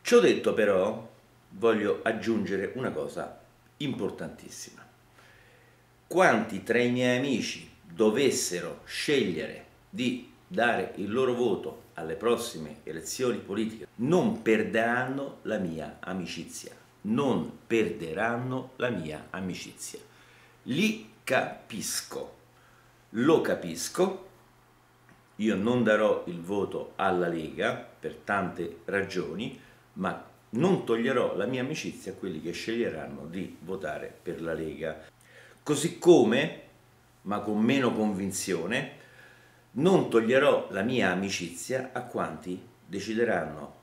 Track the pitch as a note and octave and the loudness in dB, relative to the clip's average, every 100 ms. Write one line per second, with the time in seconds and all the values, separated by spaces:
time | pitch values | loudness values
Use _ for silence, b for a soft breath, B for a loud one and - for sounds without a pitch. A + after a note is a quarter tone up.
0 | - A#3+ E3 A2 G#2+ G2 G#2 F#2+ G2 A2 | 8 8 8 6 2 4 4 4 2 -2
1 | - - _ _ _ F#2+ A2+ A2 G2+ - | -12 -20 _ _ _ 0 2 4 2 0
2 | A2+ A2 G2+ A2 F2+ F#2+ G2 B2+ A2+ D#2+ | 0 -2 0 0 0 -2 -2 -4 -4 -4
3 | C#2+ F2 C#2+ - - _ _ _ D3 - | -6 -8 -10 -12 -20 _ _ _ -6 -4
4 | G2 - F2+ - - - - - - _ | -6 -6 -12 -12 -18 -16 -18 -20 -20 _
5 | _ b b b b b b b b _ | _ b b b b b b b b _
6 | _ E3+ F3 A2+ G#2+ F#2+ - A2+ B2 B2 | _ 6 6 6 2 -6 0 2 2 2
7 | B2 B2 C#3+ A2+ - - - - - - | 2 2 2 0 -2 -8 -14 -20 -20 4
8 | G#2+ A2+ C3+ - - F2 E2+ D2 - - | 4 6 2 2 -2 -4 -6 -12 -10 -6
9 | - C#3 G2 D#2 C#2+ - - - _ F#3+ | 0 2 2 -2 -6 -10 -16 -20 _ -4
10 | B2 - - - - - A#2 G2+ F#2 - | -2 -2 -8 -20 -6 2 2 2 -2 -6
11 | G2+ A#2 B2+ A#2+ B2 F2+ - - - - | -4 0 2 2 2 0 -4 -12 -16 -10
12 | D#2+ D#2+ A2 A#2 - E2 D2+ D2+ - D#2+ | -8 -2 0 0 -2 -8 -12 -12 -12 -10
13 | - - B2+ G#2 - G#2 A2 - - - | -10 -2 -2 -2 -4 -4 -4 -6 -16 -4
14 | B2+ F3 A#2+ - - G#2+ F#2 A2 A#2 A#2+ | 2 4 4 0 2 2 4 0 2 0
15 | C3 C3+ C3+ - - G#2+ F2+ D#2+ D2+ - | -2 -4 -6 -8 -4 -2 -2 -4 -8 -10
16 | - F#2 E2+ - - - - - - _ | -8 -6 -6 -8 -12 -14 -16 -20 -20 _
17 | G2+ A2+ C#3+ F#2+ D#2 - - A2+ F2+ - | -2 0 2 0 -2 -10 0 2 2 -2
18 | E2 D#2+ A2+ A#2+ B2+ B2+ B2+ - B2 G2+ | -6 -2 -2 -2 -2 -6 -8 -4 -2 -2
19 | D2+ D2+ - F2+ F#2+ E2 - - - - | -6 -10 -10 -8 -6 -6 -10 -14 -14 -14
20 | - B B B B B - C#3+ G#3+ - | -18 B B B B B -4 0 0 -2
21 | - - - C3 - - - A#2 - - | -12 -16 0 0 0 -8 -12 -10 -6 -8
22 | - - - - _ _ b b b b | -8 -10 -12 -14 _ _ b b b b
23 | _ A2 C3+ D#3 - F2 F2+ D#2+ - - | _ 2 6 6 4 -2 -2 -6 -6 0
24 | F#3+ F#3+ - - _ _ _ _ _ _ | 0 0 -14 -20 _ _ _ _ _ _
25 | _ - _ - G#2+ F#2+ G#2+ B2 A2 G#2+ | _ -20 _ -2 0 2 2 2 4 6
26 | G#2+ G2 - F2 E2+ G2+ F2+ D#2 - - | 4 2 -2 -8 -4 -2 -2 -4 -8 -2
27 | F#2+ F2+ F2 E2 D2+ D2 A2 B2+ - - | 2 2 0 -2 -6 -2 -2 -2 -12 -12
28 | D#2 - - G2+ F2+ E2 E2+ - - G2 | -10 -10 -2 -2 -2 -4 -6 -6 -4 -2
29 | F#2 F#2 D2+ E2+ C#3 B B B B - | -2 -4 -4 -6 -8 B B B B -4
30 | F#2 E2+ - - _ A2+ F3 F3+ - A#2 | -4 -4 -12 -20 _ 0 2 2 2 0
31 | B2 B2 G#2 F2 G#2 C3 C3 D#3 F#2 - | 2 2 2 0 -2 -2 -4 -4 -6 -8
32 | F#2+ - F#2+ D#2 D#2+ E2+ - A#2 G2+ D#2 | -12 -8 -8 -6 -6 -6 -4 -2 -2 -4
33 | C2+ C#2 C#2+ F#2 F2 - E2 F#2+ D#2 D2 | -10 -10 -10 -8 -8 -10 -8 -6 -6 -6
34 | - - - D#2+ E2 D#2+ D#2+ C#2+ D#2 D2+ | -10 -10 -10 -6 -6 -4 -6 -6 -8 -8
35 | B _ B B B B - D3 D#3+ - | B _ B B B B -2 0 0 4
36 | E3+ D#3+ A2 B2+ D#3+ - - - _ _ | 8 10 8 4 0 -6 -18 -20 _ _
37 | _ _ F#2+ G#2 G#2 G#2 A#2 C#3 B2 G#2 | _ _ -6 -4 -2 2 4 4 2 2
38 | G#2+ F#2+ G2 F2+ - E2+ E2+ B2+ C#3+ - | 0 0 -4 -4 -2 -2 -2 -4 -4 -14
39 | B B B B B B B A#2+ E3+ F3+ | B B B B B B B 0 4 4
40 | B2 A2+ A2+ C3 C#3+ A2+ - F#2+ A2 B2+ | 4 2 6 6 6 4 0 -2 0 2
41 | F#2+ F2+ G2 - E2+ E2+ - B2+ B2+ B2 | 2 2 -2 -4 -6 -10 -6 -4 -4 -10
42 | - A2 E2 D#2 F2+ F#2 - - - F#2+ | -8 -6 -6 -6 -10 -10 -12 -20 -12 -10
43 | G2+ A2 A2+ F#2 D2+ D2+ C#2+ - | -4 0 0 0 -2 -10 -14 -18